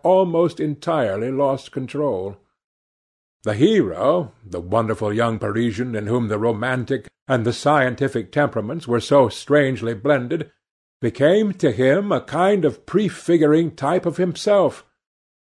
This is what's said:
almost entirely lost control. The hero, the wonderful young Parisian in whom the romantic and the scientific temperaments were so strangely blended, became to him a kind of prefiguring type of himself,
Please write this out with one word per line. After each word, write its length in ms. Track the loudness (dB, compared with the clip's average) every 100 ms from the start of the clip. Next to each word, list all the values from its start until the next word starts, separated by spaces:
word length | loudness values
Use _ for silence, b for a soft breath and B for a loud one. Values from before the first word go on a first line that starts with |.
almost 540 | 2 4 4 2 0 0
entirely 720 | -4 -4 -2 0 0 -2 -4
lost 440 | 0 0 -2 -6
control. 640 | -10 -8 -4 -4 -4 -6 -12 _ _ _ _ _ _ _ _ _ _
The 120 | -6 2
hero, 760 | 4 4 0 0 0 0 -2 _
the 180 | -12 -10
wonderful 500 | -2 -2 0 -2 -2
young 260 | 0 -2 -2
Parisian 580 | -4 -2 -2 -2 -6 -4
in 120 | -2
whom 220 | -2 -2
the 100 | -2
romantic 680 | -2 -2 -2 -4 -4 -6 -8 _ -2
and 180 | 0 0
the 60 |
scientific 800 | 0 2 2 2 0 -4 -4 -4
temperaments 560 | -2 -2 -2 -6 -8 -2
were 140 | -2
so 260 | 4 4 4
strangely 680 | 0 2 2 2 -2 -6
blended, 560 | -4 0 0 0 -6 -8 _ _ _ _ -6
became 500 | -6 2 2 4 0 0
to 180 | -2
him 360 | 2 2 2 0
a 120 | -4
kind 420 | -2 0 2 2
of 220 | 0 -2 -2
prefiguring 880 | 0 0 -4 0 2 4 4 0 -4
type 300 | -2 0 -2
of 100 | -2
himself, 680 | -4 -2 2 4 2 -2 _ _ _ _ _ _